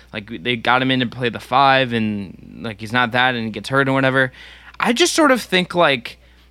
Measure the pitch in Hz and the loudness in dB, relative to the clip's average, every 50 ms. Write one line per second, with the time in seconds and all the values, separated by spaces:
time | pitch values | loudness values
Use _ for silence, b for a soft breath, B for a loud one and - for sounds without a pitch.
0 | B B - 107 98 104 120 82 82 123 123 117 110 117 123 131 131 131 131 127 | B B -14 -12 -12 -12 -12 -8 -4 -4 -4 0 2 2 2 4 2 2 0 0
1 | 127 110 - 123 127 117 101 107 - - 123 131 143 135 135 131 131 120 117 113 | -2 -2 -4 -4 -4 -4 -4 -6 -6 -2 2 4 4 4 4 4 2 0 0 -2
2 | 110 107 104 101 98 80 - - - 95 - - 92 113 104 95 113 104 117 123 | -2 -2 -2 -4 -8 -10 -12 -16 -20 -20 -16 -12 -12 -12 -10 -10 -8 -4 -2 0
3 | 123 117 120 123 127 127 123 117 113 110 104 107 101 - 135 135 139 135 135 135 | 0 0 0 0 0 0 0 -2 -4 -6 -8 -8 -6 -2 0 0 0 2 2 2
4 | 135 131 131 135 131 131 B B B B B B B B B - - 208 247 247 | 2 2 2 2 0 0 B B B B B B B B B -2 -2 0 2 2
5 | 349 - - 330 311 277 254 214 - - 185 185 180 - - 175 170 147 135 120 | 2 2 4 4 4 4 4 2 0 0 0 0 0 0 0 2 4 4 2 0
6 | - - - b b b b b b b | -2 -8 -16 b b b b b b b